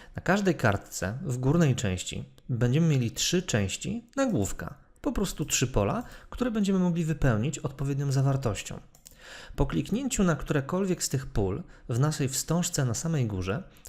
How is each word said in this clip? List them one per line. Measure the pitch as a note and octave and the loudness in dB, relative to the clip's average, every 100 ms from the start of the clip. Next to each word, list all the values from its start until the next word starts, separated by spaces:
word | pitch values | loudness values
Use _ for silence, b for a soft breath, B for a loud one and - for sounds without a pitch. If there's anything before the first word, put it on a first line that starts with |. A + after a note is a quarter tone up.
| B - | B -4
Na | |
każdej | - G3+ F#3+ D3+ | 0 2 2 2
kartce | A2+ G2 - - F#2 B2 | 2 2 -4 -6 -6 -4
w | C3+ B2+ | -6 0
górnej | C3 E3+ D3+ A#2 | 2 4 4 4
części | G2 F2+ - - - - - | 0 -2 -4 -10 -10 -14 -6
będziemy | A#2 A#2+ C#3 E3 | 0 2 4 4
mieli | C3+ A#2 | 4 0
trzy | - - F3+ | 0 0 0
części | F#3 A2+ F#2+ - - A#3 - C4+ | 0 0 0 -4 -6 -6 -6 -2
nagłówka, | C4+ D3 G2 - - - - _ | 0 0 -2 -4 -8 -12 -20 _
po | D4 | -4
prostu | A#3 F#3 - D3 | -2 -2 -4 -2
trzy | - B2 | 0 2
pola, | A2+ G2+ G3 B B B | 2 2 0 B B B
które | - B3 | -4 -2
będziemy | A3 G3 F#3+ | 0 2 2
mogli | F3+ E3+ D#3+ | 2 2 0
wypełnić | D#3+ C#3 G#2+ A#2 - | 2 2 4 0 -4
odpowiednią | C#3 - C#3 C#3 C#3+ | -6 -4 -4 -2 0
zawartością. | C3+ C3+ C3+ B2 F#2 - - - - - B B B B - | 2 2 2 0 -4 -6 -12 -14 -20 -20 B B B B 0
Po | C#3 | 0
kliknięciu | D#3+ C3+ G#3+ C#4 - | 0 0 -2 0 2
na | F3+ D3 | 2 2
którekolwiek | - D3 C3+ F3+ G3 E3+ | 0 -2 0 -2 0 -2
z | - | -2
tych | C3 - | -2 -2
pól | - F#2+ G#2+ B B - | 0 0 -2 B B -4
w | A#2+ | 2
naszej | D3+ D#3 C3 | 2 2 -2
wstążce | - - E3 E3+ - B2+ | -2 -2 0 0 0 0
na | |
samej | - E3 D#3 A2+ | -2 -2 0 0
górze | F#2+ F2 B2+ - B | 0 -2 -4 -6 B